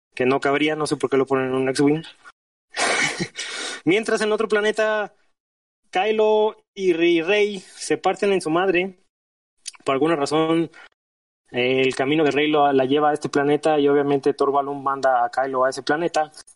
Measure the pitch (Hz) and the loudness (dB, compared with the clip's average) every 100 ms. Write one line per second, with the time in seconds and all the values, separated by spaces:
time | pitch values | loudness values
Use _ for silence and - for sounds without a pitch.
0 | _ - 127 139 139 143 151 151 147 143 | _ -2 0 0 0 0 0 -2 -4 -4
1 | 131 135 131 135 131 131 131 135 143 156 | 0 0 0 0 -2 -2 -2 0 2 0
2 | - - - - _ _ _ - - - | -4 -20 -20 -20 _ _ _ -6 -2 -2
3 | - - - - - - - - 151 202 | -2 -4 -8 -10 -14 -12 -12 -6 -2 0
4 | 226 226 214 214 214 208 214 214 220 214 | 0 -2 0 -2 0 0 0 0 0 -2
5 | 202 _ _ _ _ _ _ _ _ 185 | -6 _ _ _ _ _ _ _ _ -2
6 | 208 220 214 214 214 214 _ - 190 165 | 0 2 2 2 0 -4 _ -4 0 2
7 | 170 170 160 208 208 196 - - - 151 | 2 2 2 0 0 -4 -14 -10 -6 -2
8 | 185 - 202 190 165 165 196 170 190 185 | -2 0 0 0 0 0 2 0 -2 -8
9 | _ _ _ _ _ _ - - - 135 | _ _ _ _ _ _ -20 -10 -2 0
10 | 156 160 139 151 160 165 160 - - _ | 0 0 0 0 0 0 -2 -8 -20 _
11 | _ _ _ _ _ 127 123 131 131 127 | _ _ _ _ _ -2 0 2 0 0
12 | 135 156 147 135 151 151 143 135 131 147 | 0 2 2 0 2 2 4 2 2 2
13 | 147 147 135 147 143 147 160 151 143 143 | 2 0 -2 0 0 2 2 2 4 2
14 | 143 143 143 135 139 139 139 143 135 139 | 2 0 0 0 0 0 -2 -4 -4 0
15 | 131 127 120 - 135 131 131 135 127 147 | 2 2 0 -2 -2 0 -2 -2 -2 -2
16 | 170 156 151 - - | 0 -2 -4 -8 -20